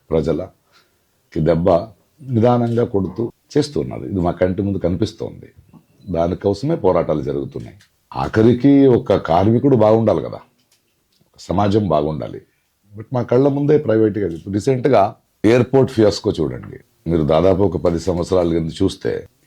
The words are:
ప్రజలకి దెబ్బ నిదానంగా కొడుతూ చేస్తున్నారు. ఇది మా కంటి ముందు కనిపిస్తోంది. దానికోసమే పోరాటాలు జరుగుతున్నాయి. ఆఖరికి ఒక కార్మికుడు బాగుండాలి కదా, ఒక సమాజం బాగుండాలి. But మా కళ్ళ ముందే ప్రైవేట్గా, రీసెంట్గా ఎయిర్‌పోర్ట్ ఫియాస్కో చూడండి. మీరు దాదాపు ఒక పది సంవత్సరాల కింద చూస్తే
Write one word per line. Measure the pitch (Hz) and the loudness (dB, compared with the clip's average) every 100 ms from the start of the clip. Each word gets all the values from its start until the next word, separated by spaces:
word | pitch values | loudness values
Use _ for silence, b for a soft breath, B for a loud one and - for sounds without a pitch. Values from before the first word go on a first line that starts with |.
| _ | _
ప్రజలకి | 80 78 78 92 _ _ _ _ _ _ _ _ - | -2 -2 -4 -6 _ _ _ _ _ _ _ _ -4
దెబ్బ | 80 82 90 85 113 - _ _ 127 | 0 0 2 0 -2 -16 _ _ -4
నిదానంగా | 120 120 120 120 117 120 | 0 2 2 0 -2 -2
కొడుతూ | 98 92 - 117 - _ 147 | -2 -4 -6 -8 -10 _ -4
చేస్తున్నారు. | 147 - 64 57 | -2 -4 -6 -8
ఇది | 65 98 | -6 -4
మా | 85 | -2
కంటి | 80 92 90 | -2 -2 -2
ముందు | 101 95 | -4 -2
కనిపిస్తోంది. | 85 90 104 - 57 - - _ _ - _ _ - | -2 -2 -4 -6 -14 -14 -20 _ _ -20 _ _ -8
దానికోసమే | 85 85 90 101 101 143 165 | -2 -2 -2 -2 -2 -4 0
పోరాటాలు | 95 87 80 78 | 2 0 0 -4
జరుగుతున్నాయి. | 65 69 67 - 57 - _ _ _ 65 | -4 -6 -8 -12 -16 -20 _ _ _ -8
ఆఖరికి | 67 107 113 117 135 139 139 | -4 2 4 4 4 6 6
ఒక | 117 - | 4 2
కార్మికుడు | 95 - 85 95 117 143 131 | -2 2 2 2 2 2 4
బాగుండాలి | 107 113 110 87 | 4 4 2 0
కదా, | 60 53 - _ _ _ _ _ _ _ | -4 -12 -18 _ _ _ _ _ _ _
ఒక | _ _ | _ _
సమాజం | - 87 104 101 101 | -6 -2 2 2 2
బాగుండాలి. | 76 73 73 55 50 - _ _ _ _ 104 | 0 0 -4 -10 -14 -18 _ _ _ _ -20
But | 110 | -8
మా | 127 | -6
కళ్ళ | 120 - 143 | 0 2 2
ముందే | 139 143 151 | 0 2 2
ప్రైవేట్గా, | 147 110 110 104 95 82 104 | 2 2 2 0 -6 -6 -6
రీసెంట్గా | 98 135 127 120 117 101 - _ _ 101 | -4 -2 0 2 2 2 -2 _ _ 2
ఎయిర్‌పోర్ట్ | 123 - 135 127 | 2 4 2 2
ఫియాస్కో | - 107 - 107 | 4 2 2 -4
చూడండి. | 87 73 62 - - _ _ - | -2 -4 -6 -14 -20 _ _ -4
మీరు | 82 | -2
దాదాపు | 73 78 90 90 | 2 2 2 2
ఒక | 98 85 | 0 0
పది | 87 85 | -2 -2
సంవత్సరాల | 90 87 82 92 85 | -4 -4 0 0 0
కింద | 82 80 78 | -2 -4 -4
చూస్తే | 95 - - - - _ | -4 -4 -8 -8 -10 _